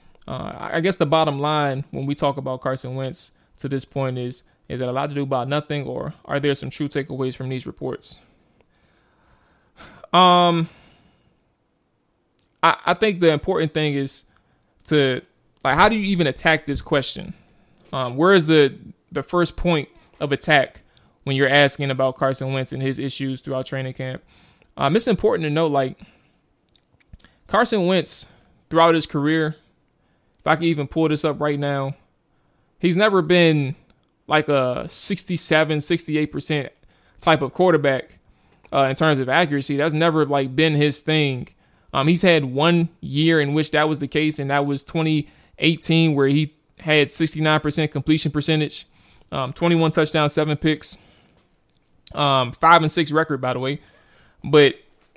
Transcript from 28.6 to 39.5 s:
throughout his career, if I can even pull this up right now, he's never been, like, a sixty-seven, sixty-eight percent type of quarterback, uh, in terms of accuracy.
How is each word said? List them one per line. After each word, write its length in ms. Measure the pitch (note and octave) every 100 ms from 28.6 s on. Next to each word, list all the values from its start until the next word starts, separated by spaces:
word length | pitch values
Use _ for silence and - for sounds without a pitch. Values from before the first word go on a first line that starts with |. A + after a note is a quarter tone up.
| -
throughout 240 | D#3+ E3 E3
his 100 | D3+
career, 500 | D3+ C#3+ D#3+ D#3 D#3+ _ _ _ _ _ _ _ _
if 80 | D3
I 80 | D#3
can 80 | E3
even 220 | D3 C3+
pull 220 | D#3+ D#3+
this 140 | D3+
up 160 | D#3+ C#3
right 200 | D3 D3
now, 360 | C#3+ C#3 C3+ - _ _ _ _ _ _ _ _
he's 180 | F3 F3
never 240 | G#3+ G3
been, 540 | D#3+ F3+ E3 D#3 C3+ D#3 _ _ _ _ -
like, 240 | D3+ D3+
a 380 | C#3+ B2+ B2 D3
sixty-seven, 880 | - - G3 - F3 - D#3 D#3 D3+
sixty-eight 520 | - E3+ - D3+ D3+
percent 400 | C#3+ - D3+ B2+ _ _ _ _ -
type 240 | - D#3+
of 100 | C3+
quarterback, 640 | - F#3 D#3+ C#3 C3 - _ _ _ _ _ -
uh, 140 | C3+ C3+
in 60 | C#3
terms 240 | D#3+ C#3
of 100 | B2+
accuracy. 480 | C#3+ E3+